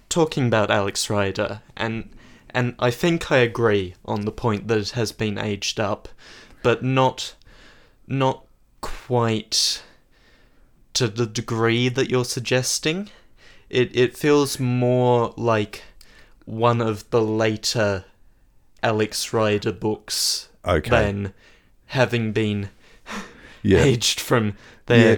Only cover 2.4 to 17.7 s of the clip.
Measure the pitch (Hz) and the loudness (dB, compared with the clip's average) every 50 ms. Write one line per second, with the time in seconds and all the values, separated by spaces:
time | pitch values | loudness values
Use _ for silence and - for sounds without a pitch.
2.4 | - - - 123 120 123 - - 123 123 120 - - 175 170 165 - - 151 131 | -14 -6 -4 -2 -2 -2 -2 -2 -2 -2 0 0 0 0 0 0 0 2 2 2
3.4 | 123 117 107 117 117 113 104 101 92 90 - _ - - 110 104 104 107 - - | 2 2 0 0 2 2 2 2 0 -4 -10 _ -8 -6 -6 -4 -4 -6 -6 -2
4.4 | - 117 104 98 101 110 113 107 98 - - 123 110 - - - 113 107 101 104 | -2 -2 -2 -2 -2 0 0 0 -2 -2 -4 -4 -4 -4 -4 -4 -4 -4 -4 -4
5.4 | 104 107 101 101 - - - 113 107 98 104 - - - - - - - - - | -4 -4 -4 -4 -4 -6 -4 -4 -4 -4 -4 -6 -10 -18 -20 -20 -20 -20 -20 -20
6.4 | - - - - - 123 113 113 120 131 131 131 131 127 - - - - - _ | -20 -20 -10 -2 0 0 2 2 0 0 2 2 2 2 0 -2 -12 -12 -14 _
7.4 | - - - - - - - - _ _ _ _ - - 131 135 131 131 - - | -20 -20 -20 -20 -20 -20 -20 -20 _ _ _ _ -12 -6 -2 0 0 0 -2 -4
8.4 | - _ _ _ _ _ _ - - - - - - - 123 120 117 113 113 110 | -10 _ _ _ _ _ _ -14 -10 -10 -10 -10 -6 -2 0 0 0 0 -2 -2
9.4 | - - - - - - - - - - - _ _ _ _ _ _ _ _ _ | -4 -4 -4 -2 -2 -2 -4 -6 -12 -20 -20 _ _ _ _ _ _ _ _ _
10.4 | _ _ _ _ _ _ _ _ _ _ - - 127 110 104 117 120 107 110 120 | _ _ _ _ _ _ _ _ _ _ -4 -2 -2 -2 -2 -2 -4 -4 -4 -8
11.4 | - - 117 113 117 117 113 120 123 127 123 135 127 110 127 127 120 - - 127 | -6 -4 -2 0 2 2 2 2 0 0 0 -2 -2 0 0 -2 -2 -2 -6 -6
12.4 | 113 - 127 127 127 - - - - 156 165 190 208 - - - - - - _ | -4 -2 -2 0 0 -2 -4 -2 -2 -2 -2 -4 -6 -10 -14 -20 -20 -20 -20 _
13.4 | - - - - - - - 127 123 123 - 120 127 123 - - - 147 147 147 | -20 -20 -20 -20 -12 -4 0 0 0 2 2 2 2 2 0 0 2 4 4 4
14.4 | 143 131 - - 131 123 123 123 123 123 127 127 123 123 123 120 117 - - - | 4 2 -2 -2 -2 0 0 0 2 2 2 2 4 4 4 2 2 -2 -4 -4
15.4 | 117 117 113 107 104 - - - - - - - - - - - - _ _ _ | 0 0 2 2 0 -4 -8 -16 -18 -20 -20 -20 -20 -20 -20 -20 -20 _ _ _
16.4 | - - 107 110 117 120 117 117 117 113 107 101 - - 123 117 110 107 107 110 | -14 -10 -4 0 2 2 2 2 0 -2 -2 -4 -4 0 0 2 2 2 0 0
17.4 | 113 110 107 107 - - | 0 0 0 -2 -4 -4